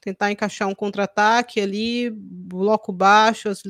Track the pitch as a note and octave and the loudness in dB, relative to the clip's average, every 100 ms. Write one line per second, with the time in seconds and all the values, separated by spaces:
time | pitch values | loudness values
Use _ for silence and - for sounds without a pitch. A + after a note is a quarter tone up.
0 | - F#3+ G3+ G3+ G#3 - G3 G3 G3+ G3+ | -10 -4 -2 -2 -4 -4 -4 -4 -6 -4
1 | G3 - G#3 A#3 A#3+ - G3+ G3+ A3+ A#3+ | -2 2 2 2 0 -2 -4 -2 -4 -2
2 | A#3+ A3 F#3+ F3+ F3+ F3+ G3+ G#3+ - F#3 | -4 -6 -14 -16 -12 -2 0 0 -2 2
3 | F#3+ G#3 A3 A3 G#3+ G3 G3 | 6 6 6 2 -4 -8 -10